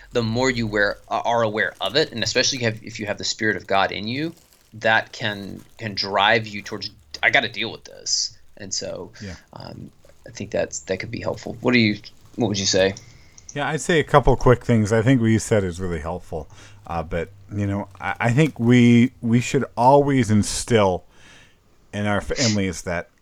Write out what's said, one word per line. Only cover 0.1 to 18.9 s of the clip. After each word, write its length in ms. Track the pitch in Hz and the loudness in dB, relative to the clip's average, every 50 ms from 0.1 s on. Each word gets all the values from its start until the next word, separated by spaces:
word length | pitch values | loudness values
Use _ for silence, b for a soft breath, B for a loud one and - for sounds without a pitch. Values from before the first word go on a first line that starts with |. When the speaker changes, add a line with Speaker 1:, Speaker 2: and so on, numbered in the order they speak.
Speaker 1:
the 120 | - 120 113 | -4 -4 -2
more 260 | 110 113 123 131 131 | -2 -2 0 0 0
you 160 | 123 117 113 | 0 -2 -4
aware, 320 | 107 107 104 101 101 - - - - | -2 0 0 0 0 -2 -6 -8 -6
are 340 | 104 104 - 107 117 117 117 | -6 -4 -2 0 0 0 0
aware 300 | 107 101 110 95 85 - - | 0 0 -2 -4 -4 -4 -6
of 140 | 95 98 117 | -8 -2 0
it, 160 | 151 151 - | 0 0 0
and 120 | - 113 107 | -4 -8 -6
especially 360 | - - 123 - - 143 123 | -2 0 0 0 0 -2 -2
have, 240 | 120 110 110 113 - | -2 -4 -4 -4 -12
if 160 | - 110 - | -14 -12 -10
you 60 | 104 | -6
have 120 | 101 98 - | -6 -6 -6
the 60 | 95 | -6
Spirit 320 | - - - 110 107 98 | -8 -6 -4 -2 -4 -4
of 120 | 90 - - | -4 -4 -2
God 240 | 95 98 95 90 | 0 0 0 0
in 160 | 90 92 101 110 | -2 -6 -8 -8
you, 260 | 123 139 156 165 - _ _ _ _ _ _ _ - | -6 -6 -6 -8 -10 _ _ _ _ _ _ _ -20
that 380 | 110 110 110 110 110 - - - | -4 0 2 2 2 0 -2 -12
can, 480 | - 120 107 104 101 101 95 92 92 - _ - - | -8 -6 -6 -6 -6 -10 -12 -14 -16 -18 _ -18 -12
can 160 | 113 107 95 | -10 -10 -8
drive 540 | 95 101 98 101 98 98 107 117 117 110 107 | -6 -6 -2 0 2 4 4 4 2 0 -4
you 140 | 101 101 - | -14 -14 -14
towards, 260 | - 110 101 - - - _ _ _ - - | -12 -12 -12 -12 -14 -16 _ _ _ -12 -2
"I 80 | - - | -2 2
gotta 200 | - 139 120 110 | 2 2 -2 -2
deal 220 | 117 101 113 104 | -8 -8 -8 -8
with 120 | 78 - - | -8 -12 -16
this." 520 | - 50 50 - - - - - - - - - - - - | -20 -20 -14 -6 -6 -4 -4 -4 -6 -8 -16 -20 -20 -20 -18
And 160 | 104 95 - | -12 -10 -8
so, 380 | - 95 92 92 90 - 113 B B | -8 -8 -8 -10 -10 -12 -14 B B
Speaker 2:
Yeah. 140 | 104 95 85 B B B - | -14 -14 -14 B B B -20
Speaker 1:
um, 380 | - - - - - - - - _ _ - - - - - | -18 -16 -16 -16 -16 -18 -18 -20 _ _ -20 -20 -20 -20 -20
I 40 | |
think 180 | 120 - 101 - | -14 -14 -14 -6
that's, 280 | - 92 85 - - - | -4 -4 -4 -4 -6 -14
that 180 | - - 95 98 | -6 -6 -8 -6
could 120 | - 113 | -6 -12
be 80 | 110 90 | -12 -8
helpful. 340 | 90 85 - - - - 104 - | -8 -8 -8 -8 -10 -12 -12 -4
What 120 | - 127 123 | -2 0 2
do 60 | 120 | 4
you, 200 | 113 104 104 101 - - - - - - - | 4 2 0 -4 -10 -20 -20 -20 -20 -18 -6
what 120 | - 120 98 | -4 -2 -2
would 120 | 104 98 | -2 -2
you 60 | 98 | -2
say? 300 | - - 95 95 95 98 - b b b b b b b b b b - | 0 2 2 2 2 0 -4 b b b b b b b b b b -10
Speaker 2:
Yeah, 140 | 143 143 131 | -6 -6 -4
I'd 140 | 156 151 | -4 -6
say 180 | - - 175 151 | -2 0 2 2
a 40 | - | 2
couple 320 | - - 147 - 139 123 | 4 4 4 6 6 2
quick 300 | - - 131 120 - - | 4 6 4 4 4 4
things. 260 | - 120 110 107 98 | 2 2 2 4 2
I 120 | 113 113 101 | 2 2 4
think 180 | 127 139 120 | 4 4 4
what 60 | 113 110 | 4 4
you 100 | 110 104 | 4 2
said 260 | - - 113 104 95 | 2 2 0 0 0
is 160 | 90 82 85 | 0 -4 -6
really 200 | 92 87 85 78 | -6 -6 -6 -6
helpful. 500 | 73 82 87 87 - - 90 80 73 - b b b b b b b - | -6 -6 -8 -8 -10 -8 -10 -10 -10 -10 b b b b b b b -8
Uh, 160 | 85 85 85 | -6 -6 -6
but, 260 | 80 87 85 82 - - - - - 104 | -4 -4 -6 -6 -6 -10 -20 -18 -10 -6
you 120 | 101 101 98 | -4 -2 -2
know, 200 | 101 101 101 - - - | -2 -4 -6 -8 -12 -8
I, 140 | - 95 - - | -6 -6 -4 0
I 120 | 104 123 | 0 2
think 280 | 117 139 160 139 - - | 4 4 2 2 2 0
we, 520 | 117 117 123 123 120 120 | 4 4 6 8 8 8